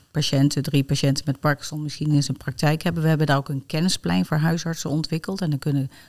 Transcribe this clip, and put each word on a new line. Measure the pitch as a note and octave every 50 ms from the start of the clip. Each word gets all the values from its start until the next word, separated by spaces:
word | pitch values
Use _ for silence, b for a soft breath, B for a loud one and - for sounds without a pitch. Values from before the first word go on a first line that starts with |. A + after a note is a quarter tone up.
| _ _
patiënten, | - D3+ D3 - - C3+ C#3 D3 - D3
drie | C3 - - C#3+ C3+
patiënten | - D3 - - C#3 C#3 - -
met | C#3+ C3+ -
Parkinson | - D3+ C#3+ - - - D#3 D3+
misschien | D3+ D3 - - D3+ D3+
in | D3 C#3+
zijn | C#3 - C#3
praktijk | - - - - - - D3 D#3 D#3+
hebben. | - F3 E3+ E3
We | D#3 D#3+
hebben | D#3+ D3 D#3
daar | C#3+ C#3
ook | C#3 C3+ -
een | C#3+ C3+ -
kennisplein | - - D#3 E3+ F#3 - - - F3 F3 F#3 F3+
voor | - D#3+
huisartsen | D#3 D#3 E3 E3 E3+ - E3 E3 - - D3
ontwikkeld. | C#3 D#3+ D#3 - E3 D#3+ - - F#3+ F#3+
En | F#3 D#3
dan | D3 C3+
kunnen | - D3+ C#3+ C#3 C3+ C3+ B B B